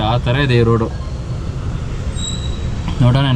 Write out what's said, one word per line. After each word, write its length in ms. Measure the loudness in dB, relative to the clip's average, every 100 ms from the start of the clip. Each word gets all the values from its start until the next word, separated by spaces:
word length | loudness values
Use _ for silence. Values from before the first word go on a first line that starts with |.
| 0
ಆ 20 | 2 2
ಥರ 100 | 2 4
ಇದೆ 100 | 4
ಈ 40 | 4
ರೋಡು. 180 | 4 0 -4 -6 -6 -6 -6 -4 -4 -4 -4 -4 -4 -4 -4 -4 -2 -2 -2 -2 -2 -2 2
ನೋಡೋಣ 240 | 4 4 2